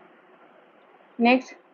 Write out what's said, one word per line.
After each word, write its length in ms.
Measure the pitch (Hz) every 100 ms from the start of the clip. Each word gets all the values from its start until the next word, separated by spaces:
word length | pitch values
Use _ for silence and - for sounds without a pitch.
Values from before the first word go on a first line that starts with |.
| - - - - - - - _ _ - - -
Next, 360 | 233 254 - - _